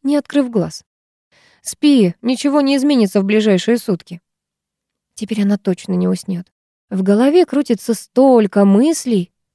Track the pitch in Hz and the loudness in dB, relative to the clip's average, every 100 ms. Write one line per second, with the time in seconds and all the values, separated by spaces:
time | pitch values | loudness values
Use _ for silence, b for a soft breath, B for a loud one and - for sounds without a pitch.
0 | 269 294 - 285 247 226 160 - _ _ | -4 -4 -2 -2 -2 -4 -6 -8 _ _
1 | _ _ _ b b b - - 294 269 | _ _ _ b b b -16 -2 2 4
2 | 180 - 233 254 285 285 277 277 285 262 | 2 0 -6 -4 -2 0 0 0 0 0
3 | 196 202 196 214 214 180 - 233 - 175 | 0 0 0 0 2 0 0 -2 -2 -6
4 | - 175 _ _ _ _ _ _ _ _ | -8 -20 _ _ _ _ _ _ _ _
5 | _ - 214 208 202 202 - 180 - 180 | _ -14 -6 -2 -2 -2 -2 -4 -4 -2
6 | 185 185 - 180 - _ _ _ _ 190 | -2 -4 -6 -10 -12 _ _ _ _ -4
7 | 190 208 269 349 339 277 277 214 - 220 | 0 2 2 2 2 -2 -2 -4 -4 -6
8 | - 247 269 247 202 202 196 196 302 320 | -4 2 4 4 2 2 4 4 2 0
9 | 254 202 175 _ _ | -2 -2 -4 _ _